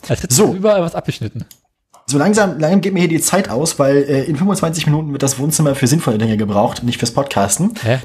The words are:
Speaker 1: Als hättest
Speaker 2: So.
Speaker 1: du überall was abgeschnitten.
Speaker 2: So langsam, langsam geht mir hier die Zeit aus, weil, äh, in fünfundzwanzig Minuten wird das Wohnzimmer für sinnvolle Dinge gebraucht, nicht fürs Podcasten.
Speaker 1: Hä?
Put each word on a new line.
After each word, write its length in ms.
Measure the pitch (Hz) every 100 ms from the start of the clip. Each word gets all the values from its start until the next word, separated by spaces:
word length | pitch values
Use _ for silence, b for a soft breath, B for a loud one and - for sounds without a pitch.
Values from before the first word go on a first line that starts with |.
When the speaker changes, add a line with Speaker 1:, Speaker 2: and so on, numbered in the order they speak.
| -
Speaker 1:
Als 140 | -
hättest 140 | - 127
Speaker 2:
So. 120 | 208
Speaker 1:
du 80 | 185
überall 260 | 208 202
was 120 | 170
abgeschnitten. 520 | 180 - - 110 117 - - _ _ _ -
Speaker 2:
So 140 | - 143
langsam, 400 | 165 214 202 156
langsam 240 | 156 196
geht 100 | 196
mir 80 | 190
hier 80 | 175
die 140 | 160
Zeit 260 | - 190 190
aus, 300 | 113 160 -
weil, 200 | 139 139
äh, 260 | 143 135
in 120 | 135 143
fünfundzwanzig 480 | 190 190 165 160
Minuten 280 | 151 151 156
wird 100 | 139
das 160 | 135 -
Wohnzimmer 360 | 143 151 151
für 120 | 131 123
sinnvolle 320 | 156 - 107
Dinge 180 | 113 107
gebraucht, 460 | 104 101 120 -
nicht 160 | 120 120
fürs 140 | -
Podcasten. 640 | - - - 101 - 190 -
Speaker 1:
Hä? 200 | 110 131